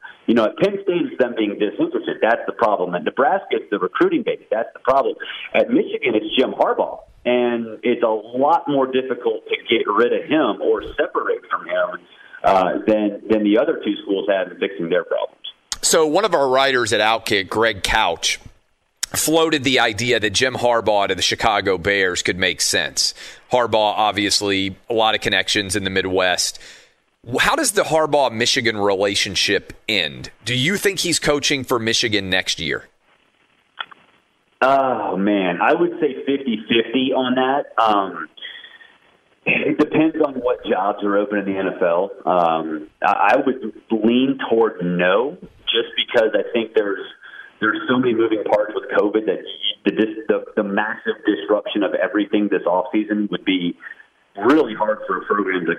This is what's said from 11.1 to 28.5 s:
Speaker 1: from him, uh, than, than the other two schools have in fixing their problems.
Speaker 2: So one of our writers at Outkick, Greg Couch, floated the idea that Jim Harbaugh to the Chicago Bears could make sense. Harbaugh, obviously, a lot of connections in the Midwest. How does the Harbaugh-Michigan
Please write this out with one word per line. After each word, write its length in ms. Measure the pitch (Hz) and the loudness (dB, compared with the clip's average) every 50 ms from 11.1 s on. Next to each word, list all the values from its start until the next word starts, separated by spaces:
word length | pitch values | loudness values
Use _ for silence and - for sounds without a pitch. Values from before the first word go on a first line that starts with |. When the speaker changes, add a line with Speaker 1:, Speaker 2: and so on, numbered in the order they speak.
| - 151 110 98 92 - - - | -2 -4 -2 -2 -4 -4 -4 -6
Speaker 1:
from 160 | - 90 87 | -6 -6 -4
him, 400 | 87 87 90 90 90 92 92 - - - - - - - - - | -4 -2 -2 -2 -2 -4 -10 -16 -20 -20 -20 -20 -20 -14 -2 0
uh, 280 | - 98 95 90 87 - 101 - | 2 4 4 2 2 0 0 2
than, 360 | 110 107 107 104 101 101 - - - | 2 2 2 2 0 -2 -4 -2 0
than 120 | 110 107 104 | 0 2 4
the 140 | 101 101 113 | 4 4 4
other 220 | 143 165 151 - | 4 2 0 -2
two 120 | - 110 101 - | -4 -4 -4 -4
schools 260 | - 104 98 95 95 101 | -4 -4 -4 -2 0 0
have 220 | 98 95 90 90 | 0 0 -2 -4
in 60 | 87 87 | -4 -6
fixing 320 | 98 95 - - 85 82 | -6 -4 -4 -6 -4 -2
their 140 | 90 87 82 | -2 -2 0
problems. 340 | - - 53 50 - - _ - - - _ _ _ - - | -2 -4 -4 -4 -6 -10 _ -20 -20 -20 _ _ _ -8 -4
Speaker 2:
So 260 | - - - 170 156 | 0 2 4 4 4
one 200 | 156 147 185 208 | 4 2 2 2
of 80 | 214 175 | 2 2
our 140 | 151 139 131 | 2 4 4
writers 440 | 127 131 135 139 131 123 120 107 | 4 4 4 4 4 2 2 2
at 80 | 117 104 | 2 4
Outkick, 480 | 107 107 113 113 - - 110 98 95 90 | 4 4 2 2 0 0 0 0 0 0
Greg 340 | - 107 113 113 107 95 | 0 2 2 2 2 0
Couch, 560 | - - - 113 107 90 85 - - - - - - - - _ _ _ _ _ _ _ _ _ - - - | -2 0 2 2 2 2 0 0 -2 -4 -4 -4 -8 -16 -20 _ _ _ _ _ _ _ _ _ -10 -6 -4
floated 500 | - - 156 156 165 160 160 156 147 120 | -2 0 2 2 2 4 2 2 0 2
the 160 | 139 127 120 | 2 2 4
idea 400 | 117 120 107 98 120 123 120 110 | 4 2 0 0 0 0 2 2
that 100 | 101 107 | 0 0
Jim 240 | 98 98 127 131 123 | 0 0 0 0 0
Harbaugh 540 | 110 120 120 120 117 101 110 104 101 98 95 | 0 0 2 2 2 2 2 2 2 2 0
to 60 | 95 | 0
the 80 | 87 | -2
Chicago 540 | - - 110 - - 117 104 101 98 98 95 | -2 -2 -2 0 2 2 2 2 2 0 0
Bears 460 | 90 82 101 101 101 95 92 87 - | 0 0 0 2 2 2 0 0 0
could 160 | - - 95 90 | -2 -2 0 0
make 220 | 92 90 85 - | 0 0 0 0
sense. 520 | - - - 95 78 69 - - - - - - - - - - _ _ | -2 0 0 0 -2 -2 -2 -2 -2 -2 -4 -8 -14 -20 -20 -20 _ _
Harbaugh, 440 | - 127 120 113 107 110 107 104 95 | 0 2 2 2 2 2 2 2 2
obviously, 800 | 95 107 104 95 98 101 98 - - 104 101 98 95 98 98 92 - _ - | 2 0 2 2 0 0 0 0 0 0 0 0 0 -2 -4 -6 -10 _ -4
a 60 | 117 | 0
lot 220 | 110 110 110 107 | 2 2 2 2
of 40 | 104 | 0
connections 540 | - 113 101 95 95 - - 107 101 95 92 | 0 0 2 2 2 2 0 -2 0 0 -2
in 80 | 104 | -2
the 80 | 98 95 | -2 0
Midwest. 680 | 95 95 92 92 92 92 92 90 87 - - - - - - - - - - _ _ _ _ _ _ _ - 123 120 - | 0 0 0 2 2 2 2 2 2 0 -2 -4 -6 -10 -16 -20 -20 -20 -20 _ _ _ _ _ _ _ -12 -6 -2 0
How 160 | - 208 240 | 2 2 2
does 160 | 302 311 - | 2 0 0
the 100 | 202 202 | 0 0
Harbaugh-Michigan 960 | 170 139 151 160 156 151 143 147 135 120 110 110 123 120 | 0 2 2 2 2 2 2 2 2 0 0 0 0 0